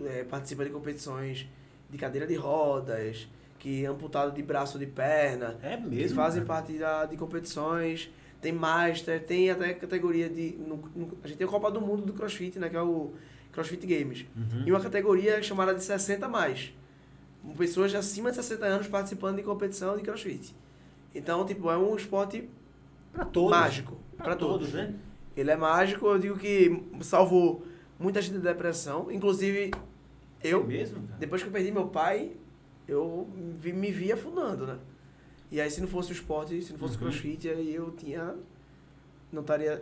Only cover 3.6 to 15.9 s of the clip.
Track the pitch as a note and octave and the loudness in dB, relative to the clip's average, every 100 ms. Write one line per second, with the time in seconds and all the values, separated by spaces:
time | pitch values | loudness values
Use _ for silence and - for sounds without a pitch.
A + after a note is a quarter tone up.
3.6 | C#3 C3+ C#3 C#3+ D3+ D3 C#3+ C#3+ D3 C#3 | -6 -2 -2 -2 -4 0 0 -2 -2 -2
4.6 | C#3 C#3+ C#3 C3+ C3+ D3+ C#3+ B2+ A#2 A2+ | -2 -4 -6 -2 2 4 4 2 -4 -6
5.6 | - A#3 - B2 E3+ D#3 D#3 E3+ E3+ D#3+ | -6 -6 -4 -2 0 2 2 2 0 -2
6.6 | D#3+ D#3 D#3+ D#3 D#3 D#3 E3 E3+ E3 D3+ | -4 -4 0 0 -2 -4 -6 -4 -4 -2
7.6 | D3+ E3+ E3 D#3+ - - - - D#3 E3 | 0 0 0 -2 -8 -16 -20 -8 -4 0
8.6 | D#3+ E3 E3+ E3 - D#3+ D#3+ F3+ F#3 F3+ | 2 4 4 2 0 -2 0 4 6 4
9.6 | F3+ F3+ F3 F#3 F3 E3 E3+ E3 E3 - | 0 -2 -2 0 2 2 2 -2 -4 -6
10.6 | D#3 D3+ D#3 F3 E3+ - D3 D3+ F#3 G#3 | -8 -8 -8 -8 -8 -8 -10 -4 0 2
11.6 | G#3 G3+ G3+ G#3 G3 - G#3+ F#3+ F3+ F#3 | 2 0 0 0 -2 -4 -6 -4 -6 -4
12.6 | E3+ E3 F3 E3 D3 - - - - - | -4 0 0 0 -2 -8 -16 -20 -10 -6
13.6 | D#3+ F3 F#3 D#3+ C3+ B2+ - A2+ A2 A#2 | -6 -4 0 2 2 -4 -10 -6 -4 0
14.6 | C#3+ F#3+ F#3+ G3+ G3 F#3 G3+ G#3+ G#3 G3 | 4 4 4 2 6 6 6 4 2 2
15.6 | F#3+ F#3+ F#3 | 2 2 2